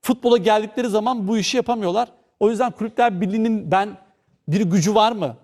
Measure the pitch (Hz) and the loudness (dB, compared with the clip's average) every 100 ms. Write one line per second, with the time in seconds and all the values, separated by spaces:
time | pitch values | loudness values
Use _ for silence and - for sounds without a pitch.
0 | - 247 240 233 190 214 214 220 240 214 | -2 0 2 2 4 2 0 -4 -2 -2
1 | 220 247 190 220 180 254 233 240 190 196 | -2 -4 -2 -2 0 -2 -2 -2 -2 -2
2 | 240 _ _ _ 214 220 247 - 220 240 | -4 _ _ _ 0 0 -4 -4 -8 0
3 | 240 180 185 220 226 220 175 185 208 190 | 0 0 -2 0 0 -2 0 0 -2 -10
4 | _ _ _ _ - 185 190 185 165 214 | _ _ _ _ -4 0 2 2 2 4
5 | 220 226 147 113 | 2 0 -6 -8